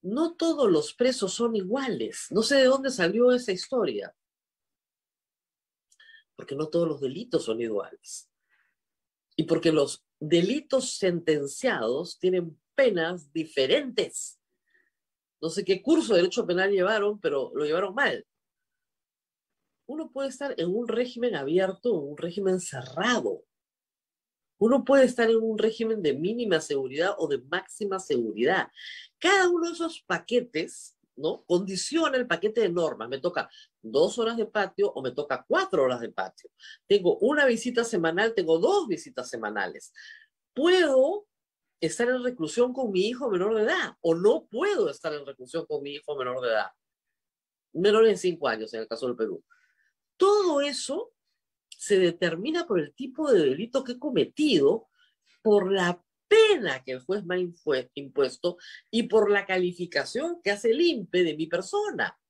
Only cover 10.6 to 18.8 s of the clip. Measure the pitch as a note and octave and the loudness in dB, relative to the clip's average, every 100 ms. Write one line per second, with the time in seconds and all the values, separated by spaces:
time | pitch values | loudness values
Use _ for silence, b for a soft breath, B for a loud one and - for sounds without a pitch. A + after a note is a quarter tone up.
10.6 | - C4 B3+ - F#3 F3 E3 D3+ C#3 - | -2 -2 -2 -2 0 0 0 0 -2 -4
11.6 | B3+ F3+ A2+ C3 F3 - F#3 F#3 E3+ D3+ | -2 0 -2 -2 -6 -2 0 0 -2 -10
12.6 | _ - C4 F#3 E3 F3+ D3+ E3 D#3 - | _ 2 2 2 -2 -4 -8 -8 -6 -2
13.6 | C3 B3 C#4 G#3+ D#3 - - - _ _ | 2 2 0 -4 -4 -6 -14 -16 _ _
14.6 | _ _ _ _ _ _ _ _ D#3+ F#3 | _ _ _ _ _ _ _ _ -8 -6
15.6 | F#3+ F#3 - D#4+ A3+ F#3+ F3+ A#3+ F3 F3 | 0 0 4 2 4 4 4 0 -2 0
16.6 | F#3+ G3 F#3 A3 G3+ G#3 D#3+ C#3 B2+ C3 | 2 2 2 2 0 -2 -2 -2 -4 -4
17.6 | D3+ D#3+ G3+ G#3 C4 B2 - _ _ _ | -2 0 -2 0 -2 -2 -10 _ _ _
18.6 | _ _ | _ _